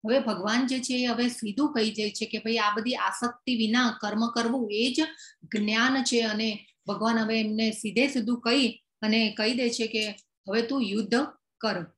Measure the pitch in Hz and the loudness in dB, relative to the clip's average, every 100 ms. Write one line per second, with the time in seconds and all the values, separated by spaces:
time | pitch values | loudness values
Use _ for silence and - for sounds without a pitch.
0 | 214 262 269 185 202 233 262 262 254 247 | 2 2 2 -2 0 0 0 -2 -2 0
1 | 247 226 247 240 214 202 294 233 220 214 | 0 0 -2 -2 -6 0 0 2 0 0
2 | 214 - 214 214 220 226 208 214 233 233 | -4 -4 -6 -4 -2 2 2 0 -2 -2
3 | 196 - 240 - - 240 220 240 240 220 | -4 -2 -6 -4 -2 0 2 4 2 0
4 | 208 208 233 233 233 262 214 208 254 262 | -4 0 0 0 0 0 -2 0 0 0
5 | 311 - - _ - 208 208 220 254 269 | -2 -4 -20 _ -8 -2 0 2 4 2
6 | 247 233 220 214 220 208 - _ - 196 | 2 2 2 0 -2 -4 -12 _ -8 -2
7 | 226 226 220 226 214 214 220 220 214 196 | 0 2 2 0 0 0 0 -2 -2 0
8 | 277 269 214 233 233 269 240 - _ _ | 2 0 -2 -2 2 2 2 -2 _ _
9 | 214 220 220 208 214 254 240 233 226 220 | 0 2 2 0 -2 2 0 0 -2 -2
10 | 214 196 _ _ - 214 233 269 208 208 | -4 -6 _ _ -2 -2 0 -2 0 -2
11 | 196 240 302 - _ _ 220 175 165 | 0 0 0 -8 _ _ -4 -4 -8